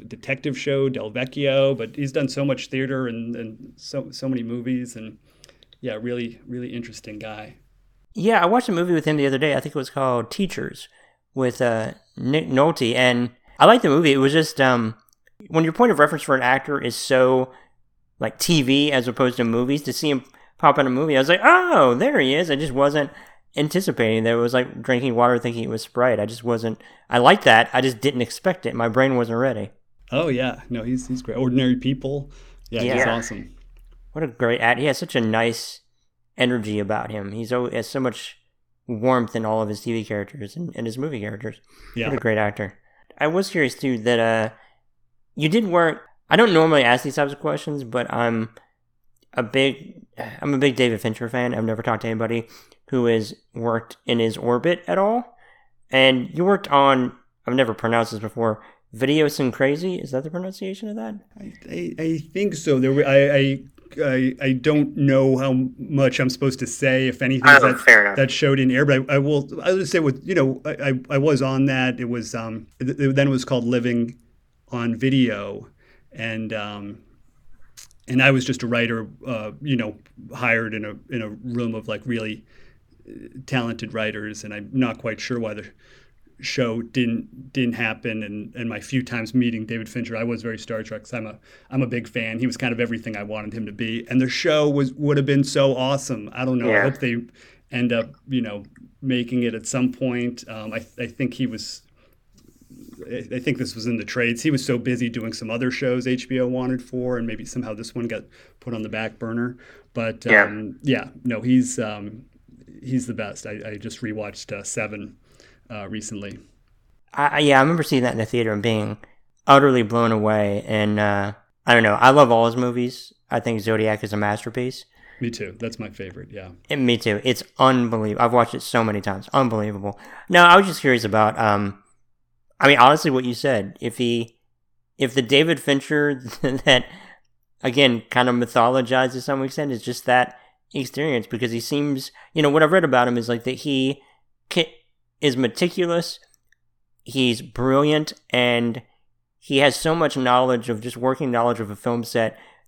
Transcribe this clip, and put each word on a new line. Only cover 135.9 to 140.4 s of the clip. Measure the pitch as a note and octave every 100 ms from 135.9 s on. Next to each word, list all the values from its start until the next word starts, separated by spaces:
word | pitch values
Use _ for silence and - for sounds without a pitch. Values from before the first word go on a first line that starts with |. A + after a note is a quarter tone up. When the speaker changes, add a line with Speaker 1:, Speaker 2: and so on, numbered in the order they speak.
| D3+ D3 C3+
Speaker 2:
<laughs> | B2+ -
that, | C#3 C3 - B2+ - - - - _ _ _ _
again, | C3 B2 C3+ A#2 -
kind | B2+ B2
of | B2
mythologized | A#2+ B2+ A#2 C3 A#2 B2+ C3
to | B2+
some | B2+ C3+
extent | C3+ - D3
is | A#2+
just | B2 A#2+ -
that | B2 B2 -